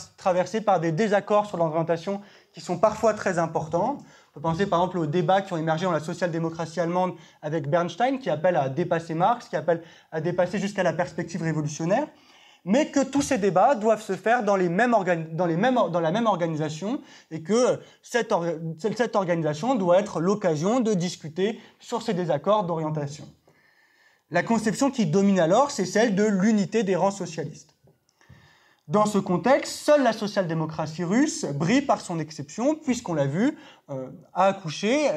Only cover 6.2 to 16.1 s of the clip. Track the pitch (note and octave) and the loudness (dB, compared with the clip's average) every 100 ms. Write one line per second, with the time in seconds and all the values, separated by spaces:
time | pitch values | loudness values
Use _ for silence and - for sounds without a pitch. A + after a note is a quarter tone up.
6.2 | F3+ E3 E3 D#3+ D#3+ F#3 E3+ F3+ F3+ - | -4 -2 -4 -6 -6 -4 -2 0 -2 -4
7.2 | - _ D3+ D#3+ C#3 E3+ F3 - B3 C4 | -16 _ -6 -4 0 0 0 0 -2 0
8.2 | F#3 D3+ F#3 E3+ C3 C3+ F3 E3 E3 D#3+ | -2 0 2 2 0 -2 -2 -2 -2 0
9.2 | F#3+ A#3+ - E3 D#3 E3 - - _ D#3+ | 0 0 -4 -4 -2 -2 -4 -20 _ -6
10.2 | E3 F3+ F3 G3 G3 G3 F3+ D#3 F3 - | -2 0 0 -2 -4 0 0 0 -4 -6
11.2 | E3+ E3+ E3 D#3 D3+ - E3 A3+ D4+ - | -8 -4 -2 -2 -2 -4 0 0 -2 -10
12.2 | _ - - _ F3 B3+ D#4 C#4 C4+ C#4 | _ -20 -20 _ 0 2 2 0 0 0
13.2 | C#4 B3+ G3 F3 A#3 B3 A3 A3 - F#3 | 0 0 2 4 4 4 2 0 -2 -4
14.2 | G#3+ B3 G#3 G3 F3+ F3+ B3 A3+ F3+ E3 | 0 2 2 2 2 2 2 2 2 -2
15.2 | D#3+ D#3+ F3 E3 B3 B3 F3 E3+ E3 | -2 -2 0 2 2 2 2 0 0